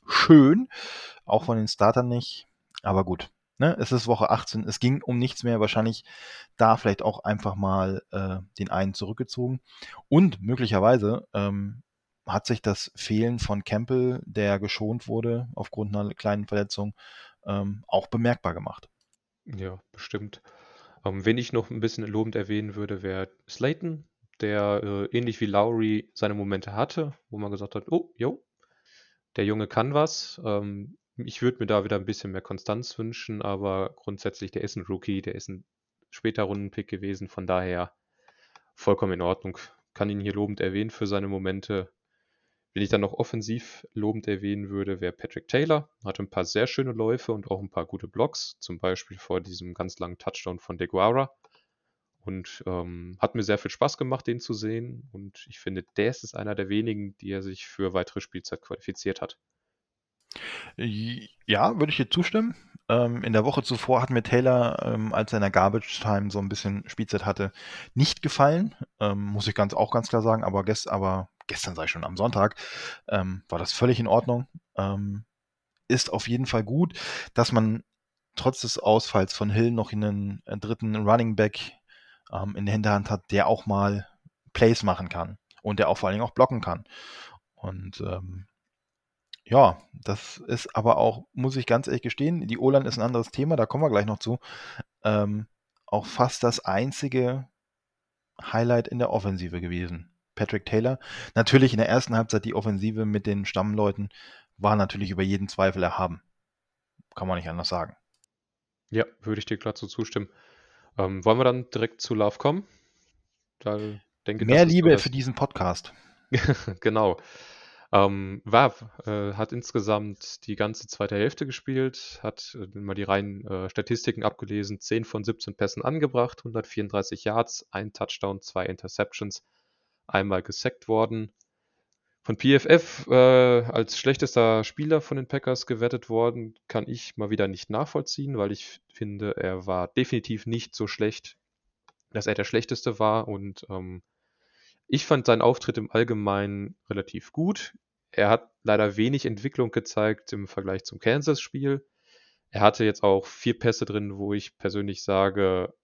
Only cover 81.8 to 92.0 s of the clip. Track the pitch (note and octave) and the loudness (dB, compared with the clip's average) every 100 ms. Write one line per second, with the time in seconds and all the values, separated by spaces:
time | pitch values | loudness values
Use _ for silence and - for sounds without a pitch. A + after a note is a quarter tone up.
81.8 | _ _ _ _ - - G2+ G2 G2+ G#2+ | _ _ _ _ -12 -8 -6 -4 0 2
82.8 | G#2+ G2+ G2+ G#2 - G2+ D2 A2 G#2+ G2+ | 4 2 0 -4 0 2 4 2 2 2
83.8 | G2+ G2+ - _ - _ _ - A2+ A#2 | 2 0 -6 _ -20 _ _ 4 6 6
84.8 | G2+ F2+ F#2 F2 - G2+ _ _ G#2 G#2 | 2 -2 -2 -4 -6 -8 _ _ -4 2
85.8 | F2 F#2+ F#2+ G#2 A#2+ - B2+ A#2+ - E2+ | 2 2 0 0 0 4 4 2 -4 -6
86.8 | - - - - - - _ _ F#2+ F#2+ | -8 -20 -20 -20 -20 -20 _ _ -10 -10
87.8 | F#2+ - F#2 F#2 F#2 F#2 F#2+ _ _ _ | -10 -10 -8 -8 -8 -12 -16 _ _ _
88.8 | _ _ _ _ _ - - C#3 A2 - | _ _ _ _ _ -14 4 8 8 6
89.8 | _ - - G#2 - - - A#2+ - - | _ -12 -6 -6 -8 -12 -4 -4 -4 0
90.8 | A2+ - A2+ A2 - - C3 C3 B2 A#2 | 4 6 4 2 -8 -4 -2 -2 0 0
91.8 | - B2+ | 0 -4